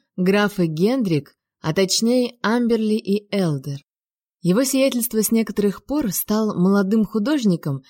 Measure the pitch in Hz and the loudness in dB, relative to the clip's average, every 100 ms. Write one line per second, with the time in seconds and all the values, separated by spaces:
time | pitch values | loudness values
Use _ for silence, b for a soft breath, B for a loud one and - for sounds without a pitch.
0 | _ - 185 202 208 196 165 156 202 269 | _ -2 0 2 0 0 -2 0 0 0
1 | 196 151 - _ _ _ 156 156 190 - | 0 -2 -4 _ _ _ -4 0 0 0
2 | 226 254 240 - 208 240 233 226 214 214 | 0 0 0 -2 -2 0 0 0 0 -2
3 | - 202 - 202 175 143 143 139 _ _ | 0 -2 -2 -2 -2 -2 -6 -12 _ _
4 | _ _ _ _ 175 196 269 269 269 247 | _ _ _ _ 0 2 2 2 2 0
5 | 226 220 202 226 220 208 202 - - 294 | -2 -2 0 0 0 0 -2 -2 -4 -4
6 | 233 - - 214 214 - 185 202 190 220 | -2 -4 -2 -2 0 0 2 2 2 0
7 | 208 220 214 302 214 165 156 135 | 0 -2 0 0 2 0 -2 -8